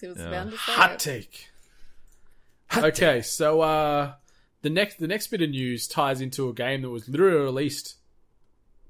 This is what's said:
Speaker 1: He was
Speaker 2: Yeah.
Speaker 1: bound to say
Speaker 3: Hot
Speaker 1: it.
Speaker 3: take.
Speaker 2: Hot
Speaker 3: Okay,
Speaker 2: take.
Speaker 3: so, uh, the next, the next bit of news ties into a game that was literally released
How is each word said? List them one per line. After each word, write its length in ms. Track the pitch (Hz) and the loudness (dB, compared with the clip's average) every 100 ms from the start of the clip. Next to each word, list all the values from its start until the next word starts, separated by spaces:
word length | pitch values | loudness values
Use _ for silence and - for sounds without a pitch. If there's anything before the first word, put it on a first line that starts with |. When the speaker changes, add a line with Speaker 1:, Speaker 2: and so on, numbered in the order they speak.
Speaker 1:
He 60 | 180 | -14
was 100 | 175 | -12
Speaker 2:
Yeah. 120 | 170 | -8
Speaker 1:
bound 200 | 180 196 | -6 -8
to 40 | 220 | -8
say 60 | - | -2
Speaker 3:
Hot 200 | - 185 | 4 4
Speaker 1:
it. 60 | 185 | 4
Speaker 3:
take. 500 | 151 123 98 - - - - - - - - - - - _ _ - | -6 -6 -10 -20 -20 -20 -20 -20 -18 -18 -20 -20 -20 -20 _ _ -4
Speaker 2:
Hot 140 | - | 2
Speaker 3:
Okay, 300 | 156 156 175 127 | 2 4 4 4
Speaker 2:
take. 80 | |
Speaker 3:
so, 360 | 113 - 151 160 | 0 0 2 4
uh, 540 | 156 156 151 147 143 135 _ _ _ _ | 4 2 2 2 0 -6 _ _ _ _
the 80 | 147 | -2
next, 280 | 165 208 - | 0 -2 -2
the 80 | 160 | -4
next 220 | 214 - | -4 -4
bit 120 | 208 | -2
of 80 | 160 | -2
news 360 | 135 127 120 - | -2 -4 -4 -4
ties 340 | - 139 135 | 0 0 0
into 280 | 131 135 131 | -4 -4 -4
a 40 | |
game 300 | 113 123 135 | -2 -2 -2
that 80 | 131 | -4
was 180 | 120 110 | -8 -6
literally 360 | 143 190 160 | 2 4 4
released 500 | 139 131 147 143 - - _ _ _ _ _ _ _ _ - | 2 0 -2 -4 -12 -18 _ _ _ _ _ _ _ _ -20